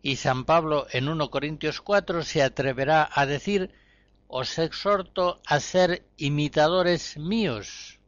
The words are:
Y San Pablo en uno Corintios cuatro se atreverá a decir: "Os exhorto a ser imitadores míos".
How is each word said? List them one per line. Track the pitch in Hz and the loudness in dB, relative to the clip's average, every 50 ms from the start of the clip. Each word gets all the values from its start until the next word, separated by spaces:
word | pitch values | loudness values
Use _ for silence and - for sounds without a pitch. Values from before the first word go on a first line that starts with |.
Y | _ 135 135 | _ -4 -4
San | - - 147 131 127 127 | -2 0 -2 0 0 2
Pablo | - 156 170 160 156 151 147 127 - | 4 4 4 4 2 0 0 -2 -2
en | - 127 127 143 | -4 -2 -2 0
uno | 160 160 151 127 | -2 -2 -2 -2
Corintios | - 139 139 151 156 147 - 151 147 - | -2 -4 -4 -4 -6 -4 -4 -4 -4 -6
cuatro | - - 208 202 190 - 180 170 151 | -4 0 0 0 2 0 -4 -4 -4
se | - - 156 | -2 0 2
atreverá | 139 131 - - 135 135 131 120 135 139 156 156 151 - | 2 2 2 0 -2 -2 0 -2 0 2 4 4 4 2
a | - 147 143 | 2 0 0
decir: | 135 143 139 - - 202 196 185 - _ _ _ _ _ _ _ _ _ _ _ _ | 0 0 -4 -2 0 0 0 -2 -2 _ _ _ _ _ _ _ _ _ _ _ _
"Os | - 127 127 - - - | -6 -6 -6 -4 -2 -2
exhorto | 165 156 - - - 196 208 196 190 - _ - 180 180 175 - _ | -2 -2 -4 -4 0 2 2 2 0 -4 _ 0 0 0 0 -4 _
a | - 151 147 | 0 0 0
ser | - - - 185 180 175 175 180 - _ _ - | 0 0 2 2 4 4 2 -2 -6 _ _ -4
imitadores | 147 139 147 147 147 147 - 156 151 156 175 185 180 180 175 160 - - - 151 | -2 -2 0 0 0 0 2 4 4 4 4 2 2 2 2 0 -2 -8 -12 -10
míos". | 151 170 208 226 214 170 120 107 98 - - - - - - _ _ | -6 -2 -2 0 0 0 -2 -4 -6 -10 -14 -16 -18 -20 -20 _ _